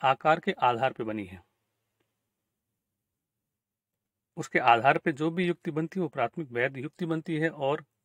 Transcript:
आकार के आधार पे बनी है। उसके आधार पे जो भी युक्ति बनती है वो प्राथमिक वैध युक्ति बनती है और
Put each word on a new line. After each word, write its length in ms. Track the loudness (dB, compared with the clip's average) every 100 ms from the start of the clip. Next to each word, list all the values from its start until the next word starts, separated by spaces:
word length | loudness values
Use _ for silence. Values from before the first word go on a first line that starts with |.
आकार 360 | 0 2 2 0
के 120 | 0 0
आधार 320 | 0 2 -2
पे 120 | -2
बनी 200 | -6 -6
है। 160 | -8 -14 _ _ _ _ _ _ _ _ _ _ _ _ _ _ _ _ _ _ _ _ _ _ _ _ _ _ _ _ _ -12
उसके 220 | -2 2
आधार 380 | 6 6 6 4
पे 140 | 0
जो 180 | -2 -4
भी 160 | -2 -2
युक्ति 240 | -2 -4
बनती 300 | -6 -6 -4
है 20 |
वो 60 | -6
प्राथमिक 420 | -2 -4 -4 -6
वैध 240 | -2 -2 -4
युक्ति 300 | -12 -8 -6
बनती 300 | -4 -4 -2
है 140 | -2
और 340 | -2 -4 -4 -8 _